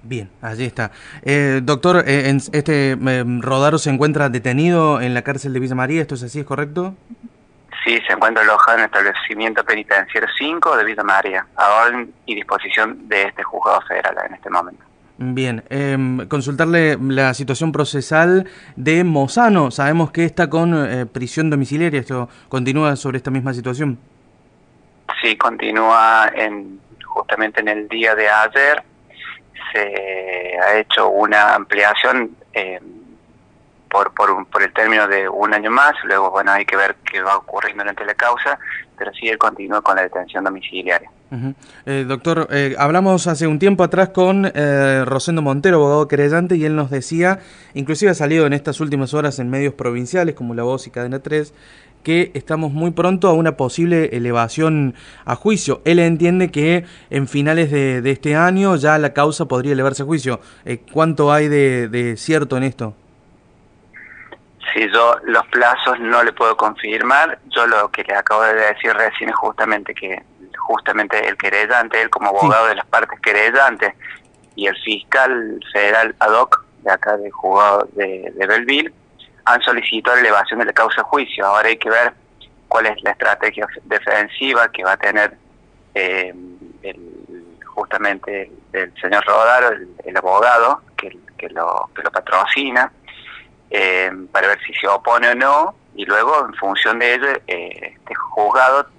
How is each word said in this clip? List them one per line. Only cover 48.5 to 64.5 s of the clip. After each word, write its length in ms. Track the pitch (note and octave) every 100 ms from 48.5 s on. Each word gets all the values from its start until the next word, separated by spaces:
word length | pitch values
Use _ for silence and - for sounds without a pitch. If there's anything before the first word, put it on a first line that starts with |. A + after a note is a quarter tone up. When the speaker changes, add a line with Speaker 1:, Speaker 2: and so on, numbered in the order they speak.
Speaker 1:
estas 280 | C#3 C#3+ C#3
últimas 320 | D#3 C#3 C3
horas 240 | D3+ D3 C3
en 120 | B2
medios 240 | C3+ C#3
provinciales 600 | C3+ B2 A#2+ B2 F3+ E3+
como 200 | D3 A#2+
La 80 | A#2
Voz 240 | A#2+ C3 A#2+
y 40 |
Cadena 300 | B2 B2 C3+
tres, 320 | C#3 D3+ D3+ _ - - _ _
que 260 | - E3 F3+
estamos 380 | C3+ - D#3 D#3
muy 200 | D3 E3+
pronto 360 | E3 F3 F#3+ F#3+
a 60 |
una 240 | E3 E3 D3+
posible 580 | B2+ - E3+ E3+ D#3+ A#2+
elevación 800 | A#2+ A#2 A2+ - D#3+ D#3 C3+ - - - -
a 80 |
juicio. 480 | A#2+ G#3 G#3+ - C3+
Él 140 | E3 E3+
entiende 520 | E3+ D#3+ F3 F3+ F3+
que 360 | D3+ D3+ F3 F3 - _
en 180 | C#3 C3+
finales 420 | C#3+ D3 D#3+ D#3
de, 300 | D3 C3+ B2+
de 100 | B2
este 260 | C3+ D3+ D3+
año 400 | F3 F#3+ G3 E3+
ya 200 | D3+ D#3
la 140 | D3
causa 340 | C#3+ D3 D3 E3
podría 260 | B2+ C3+
elevarse 320 | C3+ C3+ C3+
a 20 | C#3
juicio. 340 | D#3+ B2+ A#2 - -
Eh, 160 | - A#2+ -
¿cuánto 380 | D3+ D#3+ D3+ C#3+
hay 180 | D3+ D3+
de, 400 | D3 C#3 B2+ A#2
de 280 | A#2+ A#2+ A2
cierto 400 | - D#3+ D3 C3
en 60 |
esto? 320 | C3 - A2 G2+ _ _ _ _ _ _ _ _ _ - - - - - _